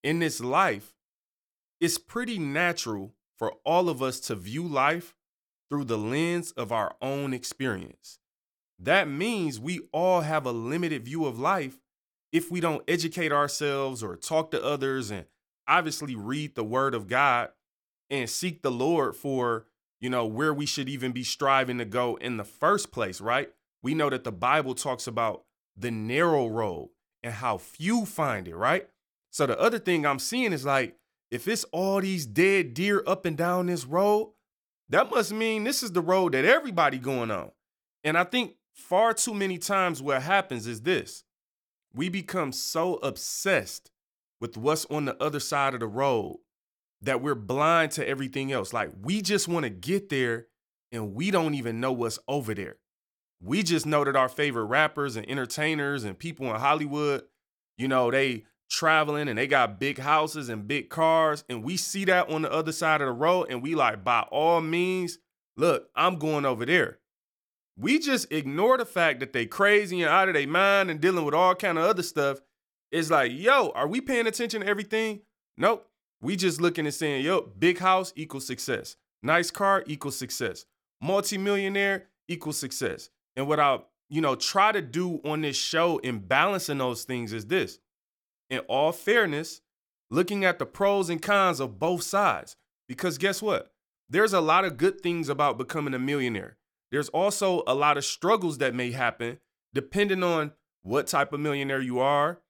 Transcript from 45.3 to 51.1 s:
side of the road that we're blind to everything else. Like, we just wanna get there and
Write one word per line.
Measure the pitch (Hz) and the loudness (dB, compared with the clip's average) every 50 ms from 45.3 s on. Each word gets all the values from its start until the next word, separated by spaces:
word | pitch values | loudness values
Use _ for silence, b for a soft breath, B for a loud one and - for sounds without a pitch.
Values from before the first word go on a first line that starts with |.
| 147 147 | -2 -4
side | - - 151 143 139 135 127 | -4 -2 0 0 0 0 0
of | 120 | -2
the | 117 | -6
road | 107 101 127 139 139 127 110 98 85 78 - _ _ _ _ _ _ _ _ _ _ _ _ | -6 -2 0 0 2 2 0 -2 -4 -10 -14 _ _ _ _ _ _ _ _ _ _ _ _
that | 98 131 131 120 | -4 -2 -2 0
we're | 131 147 139 | 0 -2 -2
blind | 117 104 95 127 139 147 160 170 165 160 151 - | -4 -2 -4 0 2 4 4 4 4 2 0 -2
to | 156 131 | -4 -2
everything | - 135 131 139 127 - 135 135 135 | -2 -2 -4 -6 -6 -4 -4 -4 -2
else. | 139 120 95 - - | -2 -2 -2 -2 -4
Like, | 113 104 76 - 95 | -4 -4 -4 -8 -10
we | 98 143 196 214 | -4 -2 -2 -2
just | 196 180 208 190 - | 0 0 0 0 0
wanna | 170 170 170 147 117 | 0 -2 -2 -2 -4
get | 95 90 87 143 185 196 202 196 | -6 -6 -4 -2 -2 -2 -2 -2
there | 147 135 127 120 117 113 113 _ _ _ _ _ _ _ _ _ | -2 0 0 0 -2 -4 -6 _ _ _ _ _ _ _ _ _
and | 120 117 107 104 | -10 -8 -8 -6